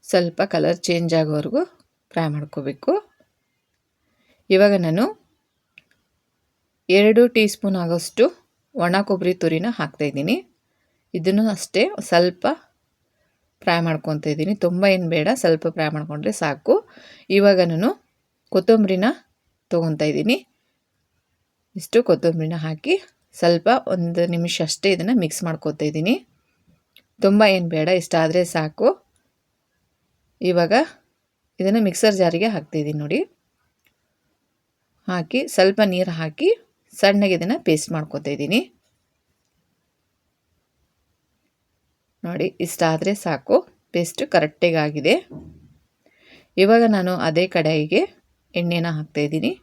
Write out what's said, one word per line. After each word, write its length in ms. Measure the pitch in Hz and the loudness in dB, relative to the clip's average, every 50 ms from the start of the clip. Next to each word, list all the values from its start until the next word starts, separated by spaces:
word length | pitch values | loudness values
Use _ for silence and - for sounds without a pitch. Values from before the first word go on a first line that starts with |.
| _ | _
ಸ್ವಲ್ಪ 380 | - - 185 175 170 165 - | 0 0 0 0 0 -2 -4
ಕಲರ್ 360 | 196 202 - 165 151 160 170 170 | -4 -2 0 0 0 0 -2 -2
ಚೇಂಜ್ 340 | - - 175 170 170 165 165 | -2 -2 -2 -2 0 0 0
ಆಗೋವರೆಗೂ 460 | 160 160 151 151 151 147 - 226 285 359 - _ _ _ _ _ _ _ _ - | 0 0 0 -2 -4 -4 -2 -2 -2 -4 -4 _ _ _ _ _ _ _ _ -6
ಫ್ರೈ 100 | 165 165 151 | -4 -4 -4
ಮಾಡ್ಕೋಬೇಕು. 640 | 147 151 147 147 - 151 135 139 139 - - - 349 415 415 _ _ _ _ _ _ _ _ _ _ _ _ _ _ _ _ _ _ _ _ _ _ _ _ _ _ _ _ _ | -4 -6 -10 -10 -10 -8 -8 -8 -10 -4 -2 -2 -2 -2 -4 _ _ _ _ _ _ _ _ _ _ _ _ _ _ _ _ _ _ _ _ _ _ _ _ _ _ _ _ _
ಇವಾಗ 240 | 196 185 202 208 202 190 | 4 4 6 4 4 2
ನಾನು 240 | 170 160 160 185 247 392 440 _ _ _ _ _ _ _ _ _ _ _ _ - _ _ _ _ _ _ _ _ _ _ _ _ _ _ _ _ _ _ _ _ _ - | 0 0 0 0 0 -2 -4 _ _ _ _ _ _ _ _ _ _ _ _ -20 _ _ _ _ _ _ _ _ _ _ _ _ _ _ _ _ _ _ _ _ _ 2
ಎರಡು 340 | 180 196 208 214 220 233 240 240 | 4 6 6 6 6 6 4 4
ಟೀ 140 | 240 233 214 202 | 4 2 2 2
ಸ್ಪೂನ್ 280 | - _ - 202 190 | -2 _ -4 -4 -2
ಆಗೋಷ್ಟು 480 | 185 175 165 170 170 165 - _ - 240 370 359 _ _ _ _ _ _ _ _ | -2 -2 -2 -2 -4 -4 -6 _ 2 2 2 2 _ _ _ _ _ _ _ _
ಒಣ 220 | 277 170 175 180 196 | -4 -2 0 0 0
ಕೊಬ್ಬರಿ 300 | 202 - 196 180 185 180 180 | 0 -2 -2 0 0 -2 -2
ತುರಿನ 340 | 180 - 165 160 160 180 240 | 0 0 0 0 -2 -2 -4
ಹಾಕ್ತಾಯಿದ್ದೀನಿ. 680 | 226 - 156 143 - - 151 143 143 139 143 180 247 370 381 _ _ _ _ _ _ _ _ _ _ _ _ _ - | -4 -6 -8 -8 -6 -6 -6 -6 -4 -4 -2 -2 -2 -4 -4 _ _ _ _ _ _ _ _ _ _ _ _ _ -8
ಇದನ್ನು 300 | 185 160 190 196 208 220 220 | -4 -2 0 0 2 0 0
ಅಷ್ಟೇ 340 | 196 170 - - - 190 233 370 415 - | -2 -6 -10 -4 0 0 0 0 -2 -10
ಸ್ವಲ್ಪ 440 | - - 180 170 175 180 175 _ - 247 320 - _ _ _ _ _ _ _ _ _ _ _ _ _ _ _ _ _ _ _ _ | -6 0 2 2 2 2 -2 _ -4 -4 -4 -4 _ _ _ _ _ _ _ _ _ _ _ _ _ _ _ _ _ _ _ _
ಫ್ರೈ 160 | - 190 170 170 | -2 -2 0 0
ಮಾಡ್ಕೊತಾ 480 | 165 165 160 156 - 160 156 151 - 156 | 0 -2 -4 -4 -6 -6 -6 -4 -4 -6
ಇದ್ದೀನಿ. 240 | 147 151 156 185 214 | -4 -4 -2 -4 -2
ತುಂಬ 260 | 202 - 175 175 180 196 | -2 -2 -2 0 2 2
ಏನು 220 | 202 190 185 175 165 | 2 2 2 0 -2
ಬೇಡ, 200 | 165 156 151 190 254 | -2 0 0 0 -2
ಸ್ವಲ್ಪ 320 | 262 - 170 165 160 - 165 | 0 2 0 0 0 -2 -6
ಫ್ರೈ 200 | 160 - 156 151 | -4 -2 -4 -4
ಮಾಡ್ಕೊಂಡ್ರೆ 440 | 156 151 151 160 151 151 151 214 | -4 -6 -8 -8 -10 -6 -6 -6
ಸಾಕು. 420 | 214 - 165 151 139 143 _ - 285 427 - _ _ - - - - - _ - | -4 -2 -4 -4 -4 -4 _ 0 0 0 0 _ _ -20 -20 -20 -20 -20 _ 0
ಇವಾಗ 300 | 190 202 202 202 196 185 175 | 2 4 6 6 6 6 2
ನಾನು 260 | 170 165 160 196 269 415 _ _ _ _ _ _ _ _ _ _ _ | 2 0 0 0 -2 -2 _ _ _ _ _ _ _ _ _ _ _
ಕೊತ್ತಂಬರಿನ 540 | - 190 185 - 226 220 208 190 190 180 196 247 - - _ _ _ _ _ _ _ _ _ _ | -2 0 4 4 4 4 4 2 2 0 0 0 -2 -4 _ _ _ _ _ _ _ _ _ _
ತೊಗೊತಾ 360 | 175 170 165 165 156 151 151 | -2 -2 0 -2 -2 0 -2
ಇದ್ದೀನಿ. 300 | 151 143 147 151 214 254 - - _ _ _ _ _ _ _ _ _ _ _ _ _ _ _ _ _ _ _ _ _ _ _ _ _ _ | 0 0 0 0 0 -2 -2 -4 _ _ _ _ _ _ _ _ _ _ _ _ _ _ _ _ _ _ _ _ _ _ _ _ _ _
ಇಷ್ಟು 240 | 185 - - - 226 | -16 -12 0 0 0
ಕೊತ್ತಂಬರಿನ 560 | 247 - 175 - - 170 165 165 156 160 170 160 | 2 2 0 2 2 -2 -2 -2 -4 -4 -6 -6
ಹಾಕಿ 380 | 151 160 156 156 - 277 370 392 - _ _ _ _ _ _ | -6 -8 -8 -8 -2 -2 -2 -2 -2 _ _ _ _ _ _
ಸ್ವಲ್ಪ 340 | - 180 170 175 165 - 220 247 269 - | 0 2 2 2 2 2 2 2 2 0
ಒಂದು 360 | - 190 180 170 170 170 175 175 | -4 -4 -2 -2 -2 0 -2 -2
ನಿಮಿಷ 300 | 170 170 170 170 170 - - | 0 0 -2 -2 -4 -4 -4
ಅಷ್ಟೇ 260 | 165 156 - - - 196 | -4 -4 -4 -2 0 0
ಇದನ್ನ 220 | 190 170 165 202 254 | 0 0 0 0 0
ಮಿಕ್ಸ್ 260 | 226 175 151 - - 175 | 0 0 -2 -4 -6 -6
ಮಾಡ್ಕೊತಾ 400 | 165 160 - - 156 151 - 151 | -6 -6 -6 -6 -8 -6 -4 -6
ಇದ್ದೀನಿ. 300 | 151 151 156 160 196 269 381 - _ _ _ _ _ _ _ _ _ _ _ _ _ _ - _ _ _ _ | -4 -4 -2 0 0 -2 -2 -4 _ _ _ _ _ _ _ _ _ _ _ _ _ _ -20 _ _ _ _
ತುಂಬ 220 | - 196 202 208 220 202 | 2 2 4 6 4 4
ಏನು 200 | 190 185 175 165 | 4 2 -2 -2
ಬೇಡ, 200 | 165 156 156 170 185 | -2 -2 0 2 0
ಇಷ್ಟ 200 | 180 165 - - 165 | 0 0 0 0 0
ಆದ್ರೆ 240 | 160 160 160 180 175 | 2 2 2 0 0
ಸಾಕು. 440 | 175 - 165 156 156 - - - 269 381 - _ _ _ _ _ _ _ _ _ _ _ _ _ _ _ _ _ _ _ _ _ _ _ _ _ _ _ _ | 0 -2 -4 -4 -4 -4 0 0 0 0 0 _ _ _ _ _ _ _ _ _ _ _ _ _ _ _ _ _ _ _ _ _ _ _ _ _ _ _ _
ಇವಾಗ 340 | - 180 175 175 170 165 202 254 320 - - _ _ _ _ _ _ _ _ _ _ _ _ - | -4 0 0 2 2 2 2 0 0 -2 -8 _ _ _ _ _ _ _ _ _ _ _ _ -4
ಇದನ್ನ 180 | 185 196 208 233 | -2 0 2 2
ಮಿಕ್ಸರ್ 320 | 214 196 170 - - 214 202 | 2 0 0 2 2 2 2
ಜಾರಿಗೆ 320 | 190 185 165 165 170 202 226 | 4 0 2 2 0 -2 -2
ಹಾಕ್ತಾಯಿದ್ದೀನಿ 500 | 208 165 151 _ - 156 147 151 151 151 | -2 -4 -8 _ -6 -4 -4 -4 -6 -6
ನೋಡಿ. 200 | 147 147 180 285 392 - _ _ _ _ _ _ _ _ _ _ _ _ _ _ _ _ _ _ _ _ _ _ _ _ _ _ _ _ _ _ _ _ _ _ _ - | -4 -4 -4 -4 -4 -6 _ _ _ _ _ _ _ _ _ _ _ _ _ _ _ _ _ _ _ _ _ _ _ _ _ _ _ _ _ _ _ _ _ _ _ -6
ಹಾಕಿ 320 | 180 180 160 - - 254 285 - | -6 -6 -6 -4 -4 -6 -4 -2
ಸ್ವಲ್ಪ 320 | - - 185 190 196 214 214 | 2 4 4 4 4 2 0
ನೀರು 280 | 196 180 180 185 180 | 0 0 -2 -2 -4
ಹಾಕಿ 360 | 170 160 160 156 151 - 285 381 466 - _ _ _ _ _ _ - | -4 -6 -8 -8 -6 -2 0 0 0 0 _ _ _ _ _ _ -4
ಸಣ್ಣಗೆ 400 | - - 196 196 202 202 190 185 | 2 2 2 4 4 2 2 0
ಇದನ್ನ 200 | 165 165 185 262 330 | -2 -2 -4 -4 -2
ಪೇಸ್ಟ್ 300 | - 185 160 151 - - | 0 0 0 0 0 -6
ಮಾಡ್ಕೊತಾ 400 | 165 156 151 151 - 143 151 143 | -6 -8 -6 -8 -10 -10 -6 -6
ಇದ್ದೀನಿ. 300 | 143 139 143 143 190 247 370 - _ _ _ _ _ _ _ _ _ _ _ _ _ _ _ _ _ _ _ _ _ _ _ _ _ _ _ _ _ _ _ _ _ _ _ _ _ _ _ _ _ _ _ _ _ _ _ _ _ _ _ _ _ _ _ _ _ _ _ _ _ _ _ _ _ _ _ _ _ _ | -6 -6 -4 -2 -2 -2 -2 -4 _ _ _ _ _ _ _ _ _ _ _ _ _ _ _ _ _ _ _ _ _ _ _ _ _ _ _ _ _ _ _ _ _ _ _ _ _ _ _ _ _ _ _ _ _ _ _ _ _ _ _ _ _ _ _ _ _ _ _ _ _ _ _ _ _ _ _ _ _ _
ನೋಡಿ 240 | - 175 175 160 160 180 - _ | -12 -10 -8 -6 -6 -8 -6 _
ಇಷ್ಟ 220 | 175 170 - - 170 | -8 -8 -4 -2 0
ಆದ್ರೆ 260 | 160 160 160 170 196 208 | 0 0 0 -2 -4 -4
ಸಾಕು, 420 | 202 - 180 151 131 _ - - 359 - _ _ _ _ _ | -4 -4 -6 -6 -6 _ 0 0 0 0 _ _ _ _ _
ಪೇಸ್ಟ್ 320 | - 175 175 170 - - 262 - | -4 -4 -4 -4 -6 -8 -6 0
ಕರೆಕ್ಟಾಗಿ 480 | - 170 147 151 _ _ 185 175 165 160 | 0 0 0 0 _ _ -2 0 0 0
ಆಗಿದೆ. 340 | 151 151 147 151 131 170 247 370 - _ - - - - - - - _ _ _ _ _ _ _ _ _ _ _ _ _ - - _ _ _ | -2 -2 -4 -2 0 0 0 0 -2 _ -20 -20 -20 -20 -20 -20 -20 _ _ _ _ _ _ _ _ _ _ _ _ _ -20 -20 _ _ _
ಇವಾಗ 260 | 180 190 202 226 233 233 220 | 2 4 6 6 6 6 4
ನಾನು 240 | 208 196 180 180 180 175 | 2 2 0 -2 -2 -2
ಅದೇ 240 | - 160 156 165 185 | -2 0 0 0 -2
ಕಡಾಯಿಗೆ 540 | 185 - 175 156 156 160 156 151 156 170 - 370 392 _ _ _ _ _ _ _ _ - | 0 0 0 0 0 0 0 -2 0 0 0 0 -2 _ _ _ _ _ _ _ _ -8
ಎಣ್ಣೆನ 340 | 180 175 170 170 170 165 170 | -6 -4 -2 -2 -2 -4 -4
ಹಾಕ್ತಾಯಿದ್ದೀನಿ. 600 | 160 151 151 - _ 147 147 147 160 156 170 262 381 - | -6 -8 -10 -8 _ -4 -4 -2 -4 -4 -4 -4 -6 -8